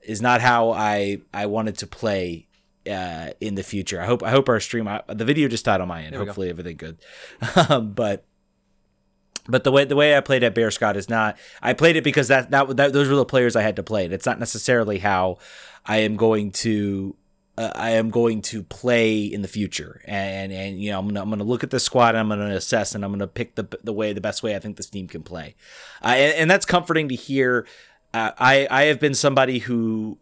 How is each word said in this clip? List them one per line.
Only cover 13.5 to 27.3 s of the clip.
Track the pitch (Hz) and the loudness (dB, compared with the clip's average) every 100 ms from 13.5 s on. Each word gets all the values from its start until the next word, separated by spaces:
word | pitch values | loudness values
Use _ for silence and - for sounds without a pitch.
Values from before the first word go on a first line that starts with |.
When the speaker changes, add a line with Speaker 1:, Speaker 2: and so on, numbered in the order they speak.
| 117 | 4
Speaker 1:
I | |
had | 107 | 2
to | 101 | -2
play. | 92 110 | -4 -2
And | 90 | -2
it's | 95 - | -2 -4
not | 117 | -4
necessarily | 117 107 - 123 107 101 | -4 -4 0 2 2 0
how | 101 95 92 87 - - - - | 0 2 0 -4 -12 -20 -20 -16
I | - 110 | -2 0
am | 107 107 | 0 2
going | 113 110 104 | 2 2 -2
to, | - 117 107 101 98 95 - _ _ _ - | -4 -2 0 0 -4 -6 -10 _ _ _ -8
uh, | 113 | -8
I | - 113 | -4 0
am | 113 113 | 0 2
going | 113 117 110 | 2 2 0
to | 98 113 | -6 -8
play | 95 - 123 120 113 110 | -12 -6 2 4 4 2
in | 104 104 | 0 -4
the | 95 | -6
future. | 110 98 - - - | -4 -4 -6 -12 -16
And, | - 101 98 98 98 | -8 -6 -6 -6 -8
and, | 95 98 95 | -8 -8 -8
you | 104 | -6
know, | 98 | -4
I'm | 98 | -4
gonna, | 101 | -4
I'm | 98 | -4
gonna | 107 | -4
look | 104 123 | -2 -2
at | - | -2
the | 127 | -2
squad, | - 131 120 | 0 4 4
and | 113 | 4
I'm | 110 | 0
gonna | 104 104 | -2 -2
assess, | 95 - 117 101 | -4 -2 -2 -2
and | 107 | -4
I'm | 101 | -6
gonna | 101 98 | -4 -6
pick | - 120 - | -6 -8 -8
the, | 98 101 | -10 -10
the | 113 | -8
way, | 104 107 | -4 -4
the | 101 | -4
best | 101 - | -6 -6
way | 113 | -6
I | 101 | -6
think | 107 101 | -8 -12
this | - | -12
team | 101 90 | -12 -12
can | 85 | -14
play. | 78 87 73 - - - - - | -14 -14 -14 -18 -20 -20 -20 -6
Uh, | - 127 | 0 4
and, | 143 | 4
and | 156 160 | 4 4
that's | 190 | 4
comforting | - 180 170 160 151 | 4 0 2 0 0
to | 123 | -6
hear. | - | -4